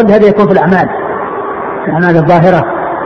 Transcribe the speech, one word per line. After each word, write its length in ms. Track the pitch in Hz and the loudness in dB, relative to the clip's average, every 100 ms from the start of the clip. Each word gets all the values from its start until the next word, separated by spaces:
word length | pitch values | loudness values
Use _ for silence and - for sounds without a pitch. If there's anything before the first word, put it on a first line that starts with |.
رد، 120 | 220 | 4
هذا 160 | 208 208 | 4 4
يكون 180 | 208 196 | 4 2
في 60 | |
الأعمال، 360 | 185 156 185 135 - - - - - - - - - - | 2 2 0 0 -4 -8 -8 -8 -8 -8 -10 -10 -8 -6
الأعمال 300 | 160 175 170 | -2 0 2
الظاهرة 480 | 151 175 180 170 - - - - | 2 2 4 2 0 -6 -6 -8